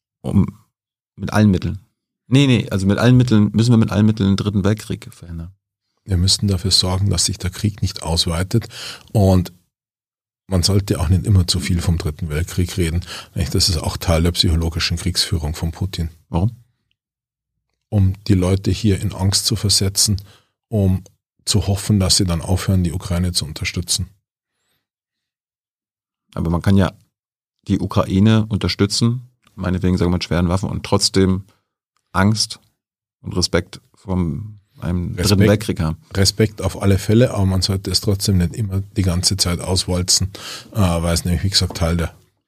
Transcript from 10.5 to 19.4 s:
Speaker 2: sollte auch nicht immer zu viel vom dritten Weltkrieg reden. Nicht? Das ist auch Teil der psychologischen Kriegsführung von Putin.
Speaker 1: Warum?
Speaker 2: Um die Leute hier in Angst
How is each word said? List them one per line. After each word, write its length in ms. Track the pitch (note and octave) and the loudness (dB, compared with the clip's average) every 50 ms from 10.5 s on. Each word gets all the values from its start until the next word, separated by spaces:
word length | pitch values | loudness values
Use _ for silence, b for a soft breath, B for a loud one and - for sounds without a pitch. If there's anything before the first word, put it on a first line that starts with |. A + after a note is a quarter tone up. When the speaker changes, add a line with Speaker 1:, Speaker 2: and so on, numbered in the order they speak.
| F#2+ F2+ | -2 0
Speaker 2:
sollte 380 | E2+ - G2 G#2 G2 - G2+ - | 0 2 0 0 0 0 -2 -2
auch 80 | D#2+ D#2 | 0 2
nicht 160 | F#2 E2+ - | 2 2 2
immer 220 | A2 G2 F#2 E2+ | 2 2 4 4
zu 120 | - - F2 | 2 -2 -2
viel 200 | - - F2+ E2+ | -2 -2 -2 0
vom 160 | - F#2 E2 | 0 0 -2
dritten 320 | D#2+ - D#2+ D2 - F2+ D2+ | 0 -2 -6 -6 -6 -8 -6
Weltkrieg 480 | D2 D2+ - - - F#2 F2 - - | -4 -4 -4 -4 -2 -2 -2 -2 -2
reden. 240 | F#2+ F2 D#2+ E2 F2 B B B B B B B | -2 -2 -2 -2 -4 B B B B B B B
Nicht? 200 | - E2+ - - | -6 -4 -2 0
Das 140 | F#2+ F2 - | 0 0 0
ist 100 | E2 D2+ | -2 -2
auch 180 | - - - | -4 -6 -6
Teil 260 | - - F2 E2 E2 E2 | -4 0 0 2 2 2
der 80 | F2 | 2
psychologischen 640 | E2 - - F2+ E2 E2 E2 E2 - E2+ - - F2 | 2 2 2 2 2 2 0 -2 -2 -4 -4 -4 -4
Kriegsführung 580 | - - F2 F2 - - - - D#2+ D2+ D#2 D#2 | -4 -4 -4 -2 -2 -2 -2 -2 -4 -2 -4 -4
von 160 | - E2+ E2 | -4 -6 -6
Putin. 380 | - - F#2+ F#2+ - - E2 D#2 - _ _ _ | -4 -4 -6 -6 -4 -6 -6 -6 -8 _ _ _
Speaker 1:
Warum? 220 | D2+ E2+ G2 A#2 - - _ _ _ _ _ _ _ _ _ _ _ _ _ _ _ _ _ _ _ _ _ _ _ _ _ _ | -2 0 0 0 -2 -6 _ _ _ _ _ _ _ _ _ _ _ _ _ _ _ _ _ _ _ _ _ _ _ _ _ _
Speaker 2:
Um 240 | G#2+ G2+ F#2+ F#2+ F#2+ - - | 2 2 2 2 2 -2 0
die 80 | - G2+ | 2 2
Leute 360 | F#2 F2+ F2+ F#2+ F#2+ - G2+ | 2 4 2 0 0 0 -2
hier 280 | F2+ - - G#2 F#2+ - | -2 0 2 0 0 0
in 120 | G#2 F2+ - | -2 -6 -4
Angst 320 | - F#2+ G2 G2 - | -2 0 0 0 0